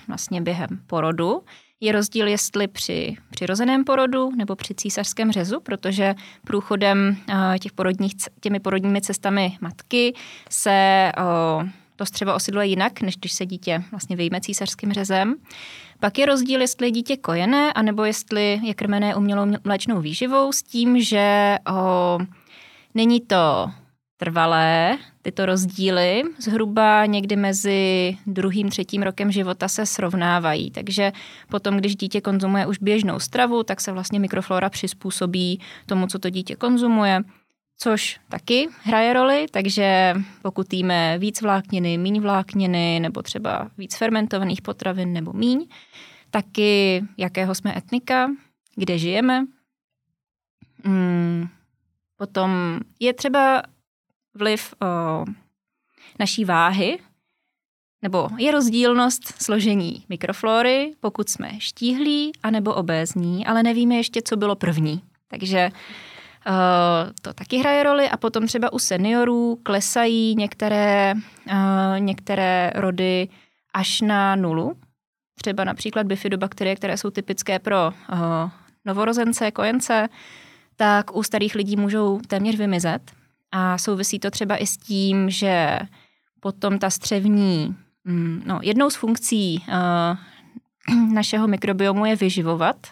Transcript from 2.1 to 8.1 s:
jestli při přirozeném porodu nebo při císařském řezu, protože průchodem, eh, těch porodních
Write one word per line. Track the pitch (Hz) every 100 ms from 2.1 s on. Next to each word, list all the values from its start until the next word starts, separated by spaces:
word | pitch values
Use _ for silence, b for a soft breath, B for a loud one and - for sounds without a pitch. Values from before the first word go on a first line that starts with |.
| 226 208
jestli | 208 - 202 196
při | - - 170 - - -
přirozeném | - 180 196 247 269
porodu | 269 269 262 262 262 247
nebo | 196 190
při | - 196
císařském | 208 202 202 - 220
řezu, | 202 175 269
protože | - 196 185 196 196 196 B B -
průchodem, | 202 - 208 196 196 196 196 -
eh, | 196 185 185
těch | 196
porodních | - 185 190 196